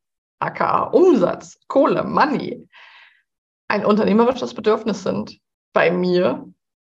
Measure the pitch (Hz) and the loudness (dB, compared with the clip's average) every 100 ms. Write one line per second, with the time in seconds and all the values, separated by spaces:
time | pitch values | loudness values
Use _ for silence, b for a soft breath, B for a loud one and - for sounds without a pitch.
0 | _ _ _ - 151 - - - - 240 | _ _ _ -10 -8 -4 -2 -2 2 4
1 | 370 254 - - - - - 269 285 175 | 4 4 2 -2 -12 -20 -4 0 2 0
2 | - 175 277 220 - - - b b b | -2 0 0 -2 -6 -12 -16 b b b
3 | b b b _ _ _ - 208 196 214 | b b b _ _ _ -6 -2 0 0
4 | 196 208 240 262 240 - 214 220 220 190 | 2 2 2 0 -6 -6 -2 -2 -2 -6
5 | - 101 107 - _ _ _ - 156 180 | -4 -6 -8 -14 _ _ _ 0 2 0
6 | 180 180 180 135 - - _ _ _ | 0 2 0 -2 -10 -20 _ _ _